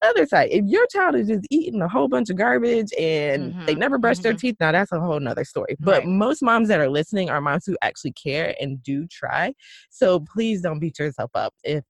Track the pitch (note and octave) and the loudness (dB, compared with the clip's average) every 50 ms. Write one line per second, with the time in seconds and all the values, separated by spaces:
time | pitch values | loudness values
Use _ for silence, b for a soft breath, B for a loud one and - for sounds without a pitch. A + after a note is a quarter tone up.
0 | - D#5+ A#4+ G#4+ D#4+ C#4+ - E3+ C#3 - - F#3 G3+ G3 A#3 G#4 A#4+ A#4+ - G4+ | 2 2 4 4 2 4 4 4 4 4 2 0 2 2 2 4 2 2 2 2
1 | F#4 F4 C#4+ B3 A3 G3+ A3 G3+ G3 - C4+ D#4 D#4+ B3 A#3 G#3+ E3 F3 G3 C4+ | 2 2 2 2 0 0 0 -2 -2 0 0 0 0 0 -2 -2 -2 0 0 0
2 | C#4 C4 C4+ B3+ B3 - F#3 F3+ G#3 B3 B3 B3 A#3 A#3+ A#3+ A3+ A3 G3+ - - | 0 2 2 0 0 0 -2 0 2 2 2 2 2 2 2 0 0 -2 -2 -2
3 | D#3+ D#3+ D#3+ D3+ D3 D3 C#3 D3 C#3 B2 - F3+ F3 D#3 D#3 D3 G#3+ C#4 C#4 C4 | 0 0 0 0 0 0 0 -2 -2 -4 -8 -6 -2 -2 0 0 0 0 0 2
4 | A3+ A#3 - F3 - A3+ A3+ G#3 - B3 A3+ - E3+ D#3 D#3 F3 G3+ - F#3 E3 | 2 2 0 2 0 -2 -2 -2 -2 -4 -2 0 0 2 2 2 2 0 -2 -2
5 | E3 F3+ D#3 D3+ C#3+ B2 A2 - - - - D3+ - - - C#3+ D3+ F#3+ F#3+ C#3+ | -2 -2 -2 -2 -2 -4 -4 -4 -6 -6 -6 -6 -6 -6 -6 -2 2 2 2 4
6 | B2 F3 F#3 G3 G#3 B3 D4+ - C#4 A#3+ A3+ A3+ A3+ G#3+ G#3+ D#3+ D3+ C3 C#3 D3 | 2 2 2 2 2 2 0 0 2 2 2 4 4 2 2 2 2 2 0 0
7 | D#3 - - G3+ F#3 D#3+ B2+ D3 C#3+ D3 C#3+ E3+ - - F3+ - - A2 - - | -2 -2 -2 -2 -2 -2 -2 -2 0 0 -2 -2 -2 -4 -4 -2 -2 -4 -4 -6
8 | - C3+ B2 - - D3 C3+ D3 - - - - C#3 C#3 C3+ C3+ B2 C#3 C#3 C#3+ | -8 -10 -10 -8 -6 -4 -4 -2 -2 -4 -4 -6 -6 -8 -8 -8 -6 -6 -4 -4
9 | D#3 E3+ - - - B2+ C3 C3+ E3+ G#3 C#4 _ B B B B B B B - | -6 -8 -10 -10 -8 -4 -2 -2 -2 -4 -6 _ B B B B B B B 0
10 | B3 F#3+ F3+ F3 D3+ E3 - G#3 A3+ A3+ A3 F#3+ F3 F3 D#3 D3 D#3 E3 - - | 2 4 4 2 0 -4 -4 -2 0 0 0 0 -2 -4 -4 -4 -4 -4 -4 -4
11 | D3 D3+ C3+ - A2 B2+ - - G#2+ G#2 - _ - - D3 D3+ C3+ | -6 -6 -4 -6 -8 -6 -4 -4 -4 -4 -6 _ -6 -4 -4 -4 -4